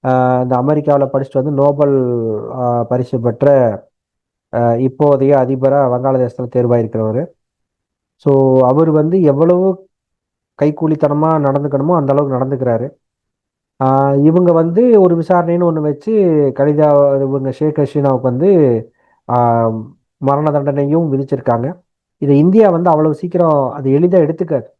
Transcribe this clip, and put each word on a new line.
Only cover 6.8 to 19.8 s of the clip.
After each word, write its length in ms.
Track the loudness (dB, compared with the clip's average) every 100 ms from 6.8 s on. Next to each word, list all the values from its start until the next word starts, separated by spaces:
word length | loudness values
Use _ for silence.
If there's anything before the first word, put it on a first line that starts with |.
| -2 -4 -4 -4 -8 _ _ _ _ _ _ _ _ _ 0
So 60 | 2 4 4 2
அவர் 260 | 2 2
வந்து 260 | 2 0 2
எவ்வளவு 420 | 0 2 2 2 0 -4 _ _ _ _ _ _ _ -2
கைக்கூலித்தனமா 720 | -2 -2 -4 -2 -2 0 0 0
நடந்துக்கணுமோ 560 | 0 -2 -2 -2 0 0
அந்த 140 | 0
அளவுக்கு 240 | 0 0 -4
நடந்துக்கிறாரு. 500 | -4 -4 -2 -2 -4 _ _ _ _ _ _ _ _ _
ஆஹ், 360 | 0 2 2 2
இவங்க 280 | 2 2 2
வந்து 300 | 2 0 0 2 4
ஒரு 160 | 4 0
விசாரணைன்னு 540 | 0 0 0 -2 0
ஒண்ணு 140 | -2 -4
வச்சு 240 | -6 -4 0 2 2 0
கலிதா, 360 | 0 0 2 2 4 2 0
இவங்க 280 | -2 -4 -6
ஷேக் 300 | -4 -4 -2
ஹசீனாவுக்கு 480 | -2 -2 0 0 -2
வந்து, 200 | -2 0 2 2 0 -6 _ _ _ -4
ஆஹ், 440 | 0 0 0 0 -4